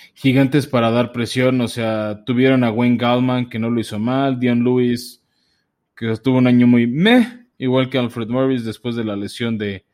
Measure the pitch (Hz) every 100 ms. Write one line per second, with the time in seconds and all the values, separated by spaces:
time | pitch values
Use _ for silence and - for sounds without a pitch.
0 | - _ 135 131 135 147 - 123 117 117
1 | 117 120 113 127 127 127 117 120 113 110
2 | 107 104 - 120 131 131 120 107 123 120
3 | 120 123 127 127 120 113 117 120 110 104
4 | 117 135 139 123 123 120 120 127 123 120
5 | - - _ _ _ _ _ _ _ -
6 | 113 110 135 127 127 123 123 120 120 139
7 | 208 247 220 - _ - 127 131 131 131
8 | 120 117 110 127 135 127 113 104 123 117
9 | 107 101 104 - 120 110 104 95 _